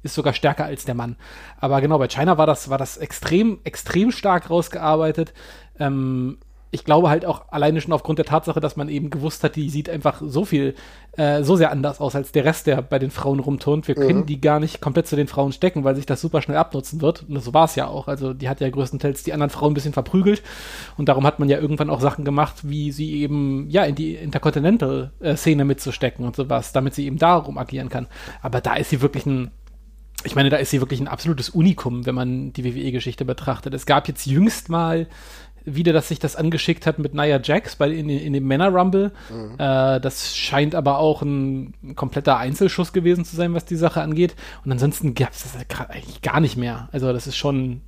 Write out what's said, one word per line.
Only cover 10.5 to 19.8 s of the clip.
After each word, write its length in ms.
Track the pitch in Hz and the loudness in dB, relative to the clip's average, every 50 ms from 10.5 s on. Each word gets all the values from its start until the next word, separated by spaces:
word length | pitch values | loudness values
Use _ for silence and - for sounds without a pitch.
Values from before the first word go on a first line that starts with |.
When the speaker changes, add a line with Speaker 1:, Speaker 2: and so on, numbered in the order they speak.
| 160 143 139 135 135 - - - - - - - - | 0 0 0 0 -4 -8 -18 -20 -20 -20 -20 -14 -2
Speaker 1:
äh, 260 | - 151 147 147 147 | 0 2 2 2 2
so 140 | 143 135 190 | 4 4 6
sehr 160 | 180 165 147 | 6 6 4
anders 260 | 147 139 131 147 143 - | 4 0 -2 -2 -2 -2
aus 160 | 151 131 - | -4 -2 -2
als 160 | 139 135 - | -2 -4 0
der 140 | - 151 127 | 0 2 4
Rest, 220 | 156 170 - - | 4 0 2 0
der 160 | 156 135 127 | 0 0 0
bei 160 | 127 - 139 135 | 0 0 0 0
den 120 | 135 - | 0 -2
Frauen 300 | - - 139 139 139 139 | -4 -2 -2 0 0 0
rumturnt. 480 | 131 143 139 131 - 143 147 156 - - | 0 -2 -4 -2 0 0 0 0 0 -2
Wir 100 | 139 143 | 0 2
Speaker 2:
Mhm. 80 | 139 | 4
Speaker 1:
können 200 | 131 175 196 175 | 4 4 4 2
die 140 | 147 147 135 | 0 -2 2
gar 200 | 139 151 147 151 | 4 4 4 4
nicht 200 | 151 156 - - | 2 -2 -4 -4
komplett 260 | - 143 127 170 160 - | -4 0 0 0 0 2
zu 80 | 156 | 0
den 120 | 143 147 139 | 0 0 0
Frauen 240 | - 143 139 139 | 0 0 0 0
stecken, 300 | 135 - - 185 - 151 | 0 0 0 0 2 2
weil 140 | 135 135 135 | 2 2 0
sich 80 | 139 135 | 0 -2
das 160 | - 135 - | -4 -4 -2
super 220 | - 160 - 151 | -2 -2 -2 -2
schnell 160 | - - 147 156 | -2 0 0 0
abnutzen 420 | 165 - - 135 127 - 151 160 | 0 0 -2 -6 -6 -6 -6 0
wird. 240 | 147 151 165 - - | 0 0 0 0 -10
Und 160 | - 143 139 | -8 -8 -8
so 120 | 113 120 120 | -6 2 4
war's 200 | 156 165 160 - | 4 4 4 2
ja 120 | 135 131 | -4 -4
auch. 200 | 139 151 139 - | -4 -6 -8 -8
Also 280 | - 143 139 135 131 131 | -8 -6 -4 -4 -6 -6
die 160 | 131 135 127 | -6 -6 -6
hat 100 | 135 - | -4 -2
ja 80 | 147 131 | -2 -2
größtenteils 540 | 131 139 135 127 - 135 - 143 135 - | 0 -2 -4 -2 -4 -2 -2 -2 -2 -2
die 100 | - 165 | -6 -6
anderen 160 | 151 151 147 147 | -2 -2 -2 -2
Frauen 220 | - - 151 147 | -2 0 2 2
ein 40 | 151 | 2
bisschen 200 | 147 | 2